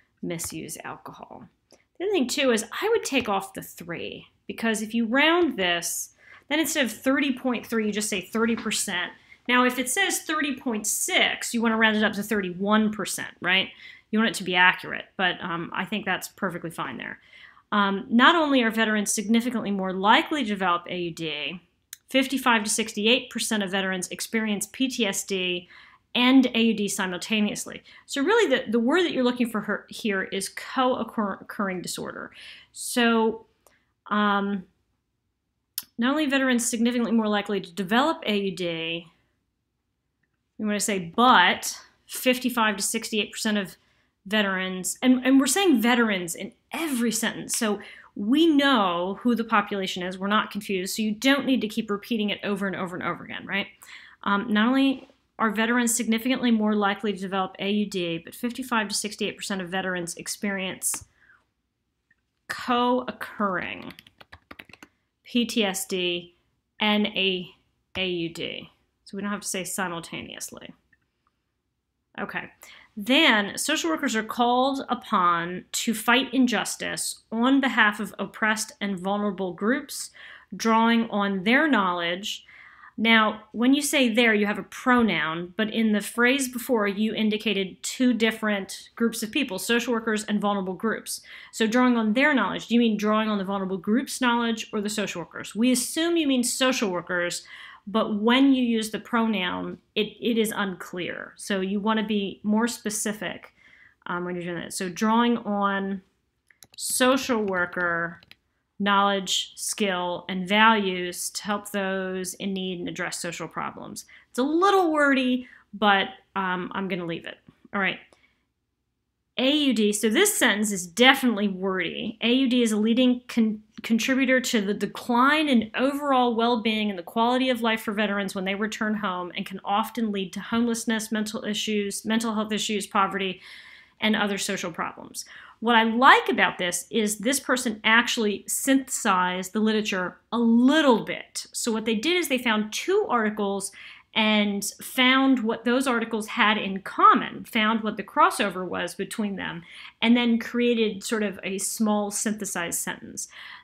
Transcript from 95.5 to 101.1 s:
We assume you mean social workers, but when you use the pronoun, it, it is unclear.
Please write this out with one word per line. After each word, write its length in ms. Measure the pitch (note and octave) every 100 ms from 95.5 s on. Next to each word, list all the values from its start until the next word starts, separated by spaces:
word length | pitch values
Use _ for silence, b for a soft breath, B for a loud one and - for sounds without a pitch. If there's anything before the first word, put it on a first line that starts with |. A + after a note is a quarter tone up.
We 160 | G3+ B3+
assume 460 | B3 - D#4+ E4+ E4+
you 100 | C#4
mean 160 | C4
social 480 | A#3+ - C4 C4 G3
workers, 540 | F3 F3 F3+ F3 - B B B B G3
but 280 | G#3+ - G#3
when 360 | A3 C4 C#4
you 120 | C4
use 260 | A#3+ A3 G#3+
the 80 | G3+
pronoun, 800 | - A#3 A3+ G#3 F3+ F3+ F3+ F3+ _
it, 220 | G#3+ G#3 -
it 180 | A3+ A3+
is 140 | G#3+ -
unclear. 800 | G3 F3 - F3+ C3